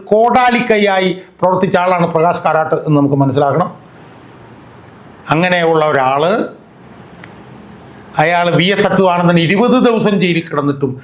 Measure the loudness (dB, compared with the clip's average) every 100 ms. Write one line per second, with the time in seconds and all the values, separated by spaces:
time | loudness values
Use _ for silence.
0 | 0 2 2 2 2 0 0 0 2 0
1 | -2 -4 -12 -2 -2 0 0 0 0 0
2 | 0 0 0 0 -2 -2 -2 -4 0 0
3 | 2 0 0 0 0 0 -4 -8 -20 -20
4 | -20 -20 -20 -20 -20 -20 -20 -20 -20 -20
5 | -20 -20 -4 -2 0 0 0 0 0 0
6 | 0 0 0 -2 -4 -12 -20 -20 -20 -20
7 | -20 -20 -20 -20 -20 -20 -20 -20 -20 -20
8 | -8 -2 0 0 0 0 0 0 0 2
9 | 2 2 2 2 2 2 2 2 2 2
10 | 0 0 0 -2 -4 -4 -4 -2 -6 -6